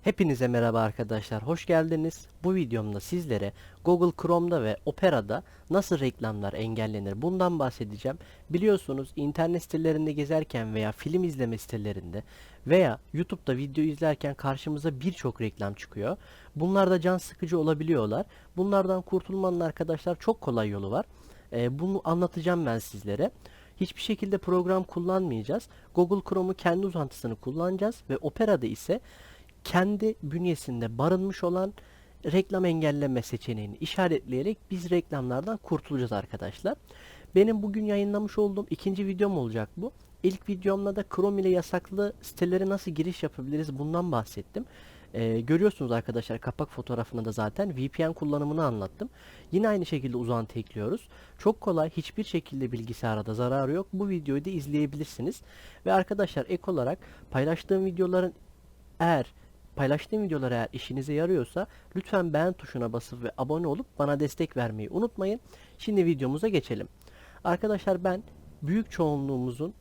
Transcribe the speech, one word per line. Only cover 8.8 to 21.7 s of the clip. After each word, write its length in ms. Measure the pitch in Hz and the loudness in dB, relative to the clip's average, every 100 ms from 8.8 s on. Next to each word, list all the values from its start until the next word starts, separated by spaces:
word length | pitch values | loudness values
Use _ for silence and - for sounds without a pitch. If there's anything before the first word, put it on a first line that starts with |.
| - 135 131 - | 2 -4 -4 -4
internet 460 | 143 147 165 175 | -2 2 2 0
sitelerinde 500 | - - 160 156 151 | -2 0 2 2 0
gezerken 640 | 147 143 160 156 127 113 | -2 0 0 0 -4 -2
veya 180 | 107 107 | 0 -2
film 320 | - - 175 | -2 -2 0
izleme 340 | 175 139 120 113 | 0 0 -2 -2
sitelerinde 640 | - 113 104 95 87 98 - - - - 127 | -6 -4 -4 -6 -6 -10 -10 -20 -20 -12 4
veya 320 | 175 165 127 - | 6 6 2 -6
YouTube'da 440 | 151 180 185 - 127 | -6 -4 -4 -2 -2
video 280 | 139 139 | -2 0
izlerken 500 | 156 143 160 143 147 | 0 0 0 0 -4
karşımıza 680 | 139 139 135 - 147 160 131 | -2 -4 -2 -4 -4 -4 -2
birçok 400 | 160 180 131 - | -4 -2 -6 -2
reklam 340 | 110 - 101 | -6 -2 -6
çıkıyor. 420 | 104 - - 107 185 - - - 143 | -6 -10 -6 -4 -4 -10 -20 -14 -2
Bunlar 340 | 170 196 190 | 2 6 6
da 100 | 180 | 6
can 180 | 175 185 | 4 0
sıkıcı 400 | - - 165 170 | -2 -8 -2 2
olabiliyorlar. 680 | 156 151 156 151 156 117 202 - - - | 2 2 2 2 2 0 -4 -10 -10 -2
Bunlardan 460 | 196 196 185 185 | 2 4 4 0
kurtulmanın 580 | 180 185 - 190 185 175 | 0 -2 -2 -2 0 0
arkadaşlar 580 | 165 - 165 156 - 175 | -2 -2 -2 -2 -2 -2
çok 220 | - 226 | 0 0
kolay 280 | - 117 107 | 0 0 0
yolu 220 | 101 98 | -2 -2
var. 160 | 127 226 - - - - | -2 -4 -12 -20 -20 -8
Ee, 260 | 120 120 | -2 -2